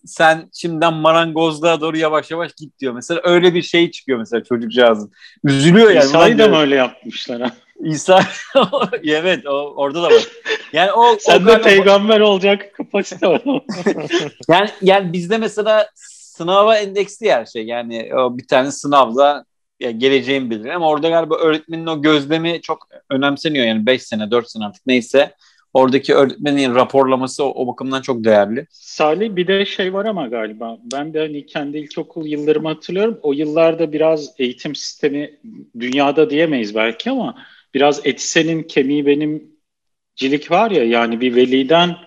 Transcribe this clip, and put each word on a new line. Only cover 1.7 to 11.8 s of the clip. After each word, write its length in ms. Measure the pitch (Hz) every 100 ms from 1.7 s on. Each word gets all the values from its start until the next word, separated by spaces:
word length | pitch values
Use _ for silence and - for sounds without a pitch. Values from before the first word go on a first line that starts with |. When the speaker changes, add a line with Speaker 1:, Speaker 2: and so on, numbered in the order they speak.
| 160
Speaker 1:
doğru 160 | 160 156
yavaş 340 | 156 156 -
yavaş 220 | 165 160
git," 260 | _ 147 _
diyor. 140 | 131
Mesela 280 | 120 - 170
öyle 300 | 175 175 180
bir 80 | 170
şey 300 | - 170 175
çıkıyor 280 | - - 123
mesela 240 | 110 117
çocukcağızın. 680 | - 120 117 120 120 107 107 _ - _
Üzülüyor 480 | 143 139 147 185 220
yani. 140 | 170 139
Speaker 2:
İsa'yı 180 | 160 190
Speaker 1:
Ulan 140 | 233
Speaker 2:
da 40 |
Speaker 1:
diyor. 60 | 214
Speaker 2:
mı 80 | 160
öyle 180 | 143 139
yapmışlar 640 | 123 - 117 - - 120
ha? 100 | 123 - _ _
Speaker 1:
İsa, 400 | 160 151 - 190 185 - -
<laughs> 500 | 269 226 269 220 226
evet 440 | 156 151 180 160 139
o, 260 | 139 143 143
orada 280 | 139 156
da 40 | 170
var. 160 | - - - - - -
Yani 180 | 151 190
o, 260 | 202 240 220
Speaker 2:
Sen 160 | - 180
Speaker 1:
o 40 |
Speaker 2:
de 40 | 190
Speaker 1:
galiba 180 | 220
Speaker 2:
peygamber 560 | 220 196